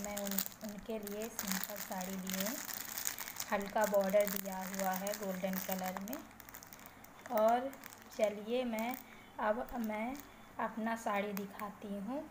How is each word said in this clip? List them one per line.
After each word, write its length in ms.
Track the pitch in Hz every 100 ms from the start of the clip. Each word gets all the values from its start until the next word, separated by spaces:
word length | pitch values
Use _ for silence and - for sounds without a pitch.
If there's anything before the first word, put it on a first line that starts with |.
| 202
मैं 120 | 202
उन, 140 | 202 196 - -
उनके 300 | 220 202 -
लिए 300 | 220 202 202
simple 520 | 226 - - 190 - 202
साड़ी 400 | - 190 185 190
ली 260 | 185 190
हूँ। 140 | 196 294 - - - - - - - - -
हल्का 340 | 208 202 220 208
border 420 | 202 190 202 202
दिया 300 | 196 196 190
हुआ 340 | 185 190 190
है 220 | 185 196
golden 400 | 208 202 185 190 185 -
color 340 | 185 185 185 196
में। 80 | - - - - - - - - - - - - 233
और 320 | 220 240 269 - - - - -
चलिए 460 | 208 208 214 240
मैं, 340 | 247 220 233 262 - - - -
अब 280 | 220 220 254 254
मैं 360 | 220 214 226 277 - - - -
अपना 360 | 226 220 220 226
साड़ी 380 | 226 202 208
दिखाती 600 | 196 196 - 208 - 214
हूँ। 360 | 202 196 277 311